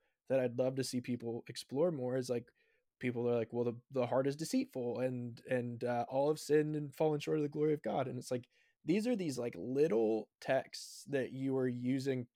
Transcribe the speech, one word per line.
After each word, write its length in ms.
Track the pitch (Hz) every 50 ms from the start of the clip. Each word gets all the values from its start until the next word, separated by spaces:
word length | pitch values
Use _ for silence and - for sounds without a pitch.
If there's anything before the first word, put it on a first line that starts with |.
| _ _ _ _ _ -
that 120 | 131 131
I'd 180 | 127 120 117 123
love 180 | 127 131 135
to 80 | 135 127
see 160 | - - 123
people 440 | 120 - 123 120 117 117 113 117 - -
explore 420 | - - - - 127 139 170 180
more, 260 | 165 131 123 123 127
is, 140 | 131 127 131
like, 160 | 123 120 123 - _ _ _ _ _ _ _ _ _ _
people 280 | - 123 120 117 120 120
are 60 | 120
like, 160 | 117 110 -
"Well, 120 | 120 120 120
the, 100 | 120 120 123 - _
the 140 | 135 131 120
heart 200 | 117 123 131 135 139
is 80 | 143
deceitful 640 | 151 160 - - 262 262 - - 131 120 120 110 117
and, 400 | 127 131 127 123 120 120 117 - - -
and, 320 | 131 123 120 120 120 120
uh, 220 | 123 120 123 120 117 -
all 200 | 127 135 143 151
have 100 | 156 147
sinned 380 | - - 147 151 151 151 151
and 180 | 151 147 143 -
fallen 240 | - 160 156 151 147
short 180 | - 160 156 156
of 40 |
the 60 | 147 147
glory 240 | 147 151 151 156 151
of 80 | 147
God." 240 | - 180 - 151 127
And 120 | 123 123 123
it's 120 | - -
like, 160 | 127 123 123 _ _ _ _ _ _ _ _
these 220 | 151 175 220 208
are 100 | 247 247
these, 220 | 196 180 156 131 120
like, 160 | 120 120 - 85
little 680 | 85 120 131 139 151 160 101 113 113 107 110 107 107 - _ _
texts 640 | - - 131 131 - - - - - - - - - -
that 220 | 139 135 120 -
you 240 | 123 131 135 135 131
are 120 | 131 127 131
using 580 | 123 123 123 127 135 135 131 139 131 127 120 - _